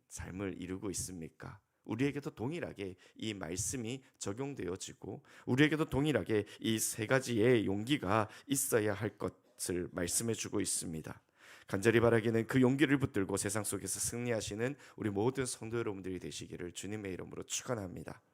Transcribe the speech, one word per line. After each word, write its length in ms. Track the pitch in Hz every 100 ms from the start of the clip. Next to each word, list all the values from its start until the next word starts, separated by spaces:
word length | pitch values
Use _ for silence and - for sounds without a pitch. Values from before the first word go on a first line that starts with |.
| -
삶을 560 | - 85 90 98 -
이루고 260 | 90 92 101
있습니까? 680 | 85 - 92 80 - - - _ _
우리에게도 460 | - 110 143 143 147
동일하게 640 | - 113 165 101 82 98 95 - -
이 180 | 110
말씀이 720 | 101 82 92 - 135 113 135 - -
적용되어지고, 1080 | - 107 139 131 87 95 - - 87 - - - -
우리에게도 400 | 123 147 151 160
동일하게 600 | 131 151 120 92 107 101 -
이 180 | 110 110
세 280 | - - 107
가지의 600 | 131 131 117 117 123 95
용기가 640 | 98 110 143 90 110 104 - -
있어야 480 | 139 - 120 107
할 240 | 101 110 -
것을 680 | 92 - _ - - 90 85
말씀해주고 720 | 87 87 - 117 - 107 104
있습니다. 600 | 92 - 95 80 - - _ _ - - -
간절히 320 | 98 110 113
바라기는 480 | 117 113 110 113 110
그 140 | 135
용기를 400 | 123 139 147 143
붙들고 360 | 131 104 92 95
세상 280 | 104 104
속에서 340 | 101 98 92 -
승리하시는 800 | - 120 123 113 98 104 123 143 -
우리 160 | - 107
모든 340 | 98 117 131
성도 340 | 127 - 113 117
여러분들이 420 | 110 98 92 90
되시기를 500 | 82 - 85 82 87
주님의 440 | 85 92 107 98
이름으로 280 | 87 87 -
축원합니다. 800 | - - - 117 92 85 - - _